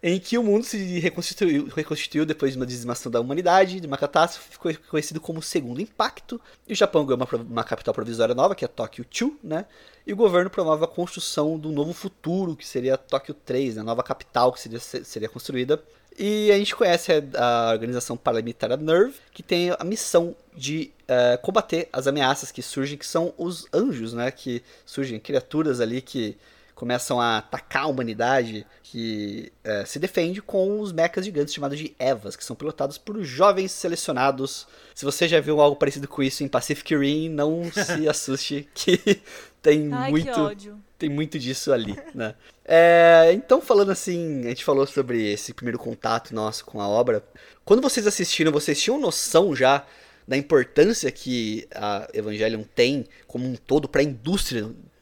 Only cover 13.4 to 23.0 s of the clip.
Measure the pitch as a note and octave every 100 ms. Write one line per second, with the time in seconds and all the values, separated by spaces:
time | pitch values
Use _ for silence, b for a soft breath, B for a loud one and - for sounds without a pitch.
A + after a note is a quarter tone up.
13.4 | - - C3+ A2 A2 A#2 - C3 - A#2
14.4 | B2 B2 - A2+ - - - - G#2+ B2
15.4 | - C3 B2+ D#3 - b b - G3+ G#3+
16.4 | G#3 G3+ G#3 - G3+ E3+ - D#3 C#3+ B2
17.4 | A#2+ A#2+ A2+ A2+ A2+ B2 - A#2 - A2+
18.4 | A#2 - A2 C3 D#3 E3 A#3+ C#4 b -
19.4 | - F3 F3 F3 F3 G#3+ - F3 E3+ -
20.4 | _ E3 C3 D#3 - _ - B2+ B2 B2
21.4 | - G3+ - E3 E3+ C3 C3+ D3 C3 C#3
22.4 | C3 - - - C#3 C#3+